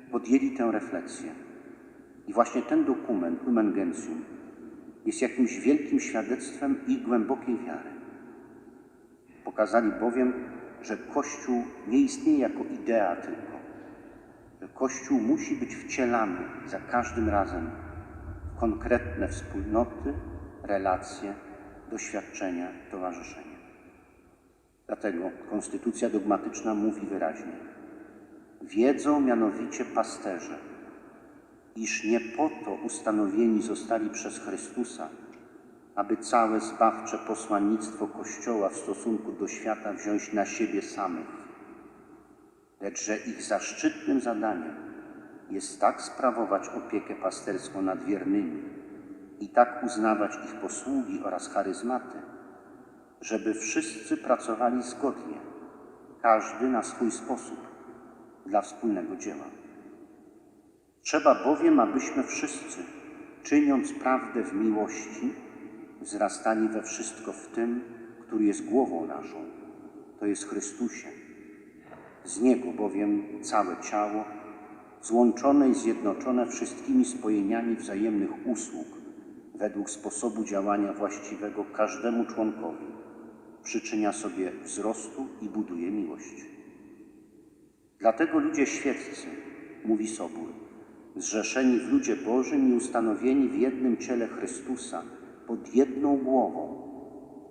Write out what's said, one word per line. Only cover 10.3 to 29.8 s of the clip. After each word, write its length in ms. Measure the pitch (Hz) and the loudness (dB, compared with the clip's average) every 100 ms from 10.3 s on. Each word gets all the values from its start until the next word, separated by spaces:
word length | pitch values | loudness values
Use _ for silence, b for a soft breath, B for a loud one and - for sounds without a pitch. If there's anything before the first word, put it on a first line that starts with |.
| 123 - - - - | 0 -6 -12 -14 -14
że 140 | - 104 | -8 -8
Kościół 680 | - 143 - - - 120 117 - - | -2 -2 -2 -6 0 0 0 -8 2
nie 120 | 127 | 4
istnieje 400 | 139 - 156 147 | 4 4 4 6
jako 260 | 120 - | 4 0
idea 520 | - - - 117 95 85 | -6 -4 2 4 4 0
tylko, 420 | - - - - - - - - - - - - - - | -4 -8 -10 -12 -14 -16 -18 -18 -20 -20 -20 -20 -20 -16
że 60 | - | -16
Kościół 520 | - 131 - - 269 | -2 -2 -2 2 4
musi 360 | 110 320 - 123 | 6 2 2 -2
być 180 | 123 | -2
wcielany 680 | - - - 123 120 104 87 90 - - | -6 -6 0 4 4 2 0 -6 -10 -8
za 120 | 95 | -8
każdym 500 | - 123 120 120 107 | -2 0 0 0 2
razem 420 | 101 87 87 82 - - - - - - - - | 4 2 -2 -4 -8 -12 -12 -14 -14 -12 -10 -10
w 60 | - | 0
konkretne 680 | 113 104 - 151 - - 113 | 0 0 2 2 2 -4 -4
wspólnoty, 840 | - - 98 104 110 120 - 143 143 - - - - | -4 -8 -6 0 2 2 -2 -4 -4 -8 -12 -14 -12
relacje, 720 | - 98 95 92 - - 101 101 - - - - - | -2 0 2 0 -2 -10 -8 -10 -12 -18 -18 -18 -10
doświadczenia, 800 | 110 - 104 - - 95 87 90 87 - | -8 -6 -6 -8 -6 -4 -4 -6 -10 -12
towarzyszenie. 580 | 98 92 87 85 - - - - - - - - _ _ _ _ _ _ _ - | -6 -6 -6 -12 -16 -16 -18 -20 -20 -20 -20 -20 _ _ _ _ _ _ _ -10
Dlatego 440 | 104 104 85 92 - - | -4 -2 -2 -4 -8 -4
konstytucja 600 | 107 - 98 120 - 117 | -4 -4 -2 -2 0 0
dogmatyczna 640 | 107 95 98 - - 113 | 2 2 2 0 -4 -2
mówi 320 | 107 107 104 98 | 2 0 0 -4
wyraźnie: 460 | 95 82 80 - - - - - - - - - - - - | -2 -2 -4 -10 -12 -14 -16 -18 -18 -18 -20 -20 -20 -20 -16
„Wiedzą 580 | - 98 127 139 147 147 | -4 4 4 6 4 4
mianowicie 640 | 131 113 107 110 120 - | 4 4 4 0 -6 -4